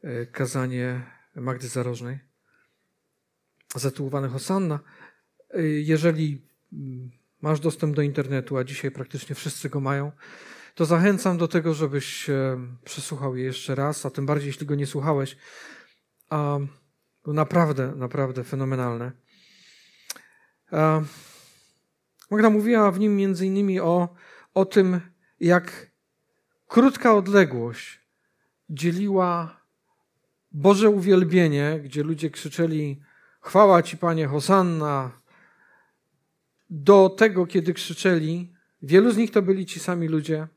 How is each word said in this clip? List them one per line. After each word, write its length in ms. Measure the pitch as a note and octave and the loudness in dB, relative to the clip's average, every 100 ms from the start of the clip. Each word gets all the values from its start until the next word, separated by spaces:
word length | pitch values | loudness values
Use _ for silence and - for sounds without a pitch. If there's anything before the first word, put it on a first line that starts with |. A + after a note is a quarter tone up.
E, 240 | E3 B2 A#2+ | -10 -10 -10
kazanie 760 | - C3 C3+ B2+ B2+ B2 B2 B2 _ _ | -8 -6 -4 -4 -4 -6 -8 -12 _ _
Magdy 340 | - B2+ B2 B2+ | -12 -8 -8 -8
Zarożnej, 500 | C3 B2 A#2 A#2+ C3+ _ _ _ _ _ _ _ _ _ _ _ _ _ _ _ | -6 -6 -8 -10 -14 _ _ _ _ _ _ _ _ _ _ _ _ _ _ _
zatytułowane 540 | - C3+ C3 C#3 C#3+ C3+ | -8 -6 -6 -8 -6 -6
Hosanna. 520 | B2+ - F#3+ F#3 D3 - _ - _ _ _ _ | -8 -4 -2 -2 -4 -8 _ -20 _ _ _ _
E, 120 | - | -4
jeżeli, 800 | D#3+ D3+ D3+ D#3 E3 D#3 D#3 C#3 _ _ _ | -2 -2 0 2 2 0 -2 -4 _ _ _
mm, 380 | D3+ C3+ B2+ B2+ _ _ _ | -16 -14 -14 -16 _ _ _
masz 180 | D3 D#3 | -2 0
dostęp 360 | D#3+ D3+ D#3 D3 | 0 -2 -2 0
do 60 | |
internetu, 540 | C#3+ C#3 C3+ C3+ C3 C3+ | -2 -2 -4 -4 -4 -6
a 80 | |
dzisiaj 260 | B2+ C#3 C#3 | -6 -8 -10
praktycznie 440 | - B2+ C#3 - C#3+ | -10 -12 -12 -12 -10
wszyscy 320 | E3 - C#3+ | -10 -10 -8
go 120 | C#3+ | -6
mają, 320 | C3+ C#3 C#3+ - - - - - - | -2 -4 -4 -10 -20 -20 -20 -20 -20
to 100 | - | -4
zachęcam 540 | D#3+ E3+ F#3+ G3 G3 F3 | 0 4 4 4 0 0
do 100 | E3 | 0
tego, 260 | F3+ D#3+ | 0 -2
żebyś, 560 | D3+ D3+ C#3 C3+ - - | -2 -2 -4 -6 -10 -4
e, 280 | C#3 C3+ B2+ B2 B2 | -2 -2 -4 -10 -16
przesłuchał 520 | - - - D3 C3+ B2+ | -16 -12 -10 -8 -6 -6
je 80 | |
jeszcze 300 | C3 C3 - | -6 -8 -6
raz, 320 | C3+ C#3+ D3+ C#3 | -4 -2 -4 -8
a 40 | |
tym 160 | - C#3 | -6 -2
bardziej, 200 | D3+ C#3+ | -2 -2
jeśli 200 | C3+ D3 | -10 -6
go 80 | |
nie 120 | C#3+ C#3 | -4 -4
słuchałeś. 500 | D3 C#3+ D3 C3+ - - - - - _ _ _ _ _ | -4 -2 -2 -2 -10 -20 -20 -20 -20 _ _ _ _ _
A, 280 | D#3 D3 C#3+ C#3+ _ _ _ _ _ | -4 -2 -4 -6 _ _ _ _ _
było 100 | - | -6
naprawdę, 580 | D3+ D3+ F3 D#3+ C#3 B2+ C#3+ | -2 0 2 2 0 -4 -6
naprawdę 480 | B2+ D3 C3+ B2+ | -8 -4 -4 -4
fenomenalne. 680 | A#2+ C#3 C3+ C3 B2 A#2 B2 B2+ _ _ _ _ _ _ _ _ _ - _ _ _ _ _ | -8 -6 -4 -2 -4 -4 -8 -12 _ _ _ _ _ _ _ _ _ -18 _ _ _ _ _
A, 300 | D#3+ D#3 D#3 D3+ - - - _ _ _ _ _ _ _ _ _ | 0 2 2 -2 -12 -20 -20 _ _ _ _ _ _ _ _ _
Magda 200 | G#3 A3 | 4 4
mówiła 400 | G#3+ G#3 A#3 G#3 | 4 2 4 4
w 80 | F#3 | 2
nim 180 | G#3+ G3+ | 0 2
między 300 | G3 F3+ F#3+ | 0 0 0
innymi 340 | F#3+ G3+ F#3 | 0 0 0
o, 280 | E3 F3 F3 - - - _ | 2 2 0 -4 -20 -20 _
o 100 | - | -2
tym, 360 | F#3+ G#3+ F#3+ F3+ E3+ _ _ _ | 2 4 4 0 -6 _ _ _
jak 500 | E3+ F3+ F3 - - _ _ _ _ _ _ _ _ | 2 2 2 -18 -20 _ _ _ _ _ _ _ _
krótka 460 | - C4+ C4 B3 | 4 4 4 4
odległość 840 | G#3+ F#3 G3+ E3 B2+ A#2 A#2 - - _ _ _ _ _ _ _ | 4 6 4 4 2 -6 -8 -16 -20 _ _ _ _ _ _ _
dzieliła 920 | D3 E3 E3+ G3+ F#3+ F3+ E3+ E3 - _ _ _ _ _ _ _ _ _ | -4 -2 0 0 2 2 0 -6 -12 _ _ _ _ _ _ _ _ _
Boże 380 | D3+ D#3+ G3+ G#3+ | 2 4 6 6
uwielbienie, 880 | G#3 F#3 F#3 F3+ F3+ E3+ C#3+ D3 D#3 | 4 4 4 6 4 4 2 0 -4
gdzie 180 | C#3+ C#3+ | -6 -6
ludzie 280 | D3 D#3+ D#3 | -4 -4 -6
krzyczeli: 720 | - D#3 - E3 D#3 D3+ C#3 _ _ _ _ | -8 -14 -4 -2 -2 -4 -8 _ _ _ _
„Chwała 420 | - F#3+ G3+ F3 | -2 6 8 6
Ci, 140 | E3+ D#3+ | 4 -4
Panie, 300 | E3+ E3 D3 | -2 -2 -2
Hosanna”, 840 | D3 C#3+ G3 F3+ E3 D3+ C#3+ B2+ - _ _ _ _ _ _ _ _ _ _ _ _ _ _ _ | -4 2 2 2 0 -2 -4 -6 -12 _ _ _ _ _ _ _ _ _ _ _ _ _ _ _
do 380 | D#3+ C#3 G3+ F#3+ | -6 6 8 8
tego, 380 | F#3+ A3 F#3 F3 | 6 2 4 0
kiedy 280 | F#3+ E3 | 0 -2
krzyczeli, 800 | E3+ - E3 F#3+ F3 D#3 E3+ F3+ _ _ _ | -4 -6 -2 0 0 0 -6 -8 _ _ _
wielu 300 | D3 F3 A#3 | 4 6 6
z 40 | G#3+ | 2
nich 140 | A3 | 2
to 120 | G#3+ | 0
byli 240 | F#3 F#3+ F#3 | 2 -2 -2
ci 140 | E3+ | -10
sami 280 | - F3 E3 | -6 -4 -2
ludzie 400 | D#3+ D3+ D#3 D#3 | -2 -2 -6 -6